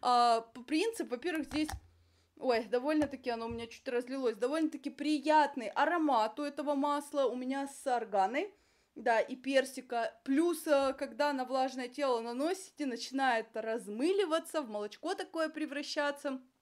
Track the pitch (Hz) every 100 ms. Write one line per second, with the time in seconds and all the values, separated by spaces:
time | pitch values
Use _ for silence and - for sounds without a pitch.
0 | 247 247 240 226 226 - 240 311 440 453
1 | 233 240 330 320 269 302 302 - - _
2 | _ _ _ _ 254 226 226 240 269 311
3 | 294 269 254 233 226 233 233 - - 240
4 | 247 269 254 214 247 311 311 285 285 -
5 | 294 302 277 311 277 277 220 - 294 349
6 | 311 247 220 254 294 285 294 285 285 285
7 | 285 294 262 247 254 269 277 - 277 240
8 | 226 196 190 262 403 _ _ _ _ -
9 | 233 226 - 254 262 269 254 - - 240
10 | 226 - - 269 349 330 - 285 269 262
11 | 269 226 294 277 254 262 262 254 247 247
12 | 277 240 233 240 302 359 - _ 285 240
13 | - 262 269 233 220 220 220 226 196 208
14 | 294 392 370 320 330 320 262 214 208 -
15 | 311 392 370 330 311 311 311 285 285 -
16 | 285 285 285 262 - _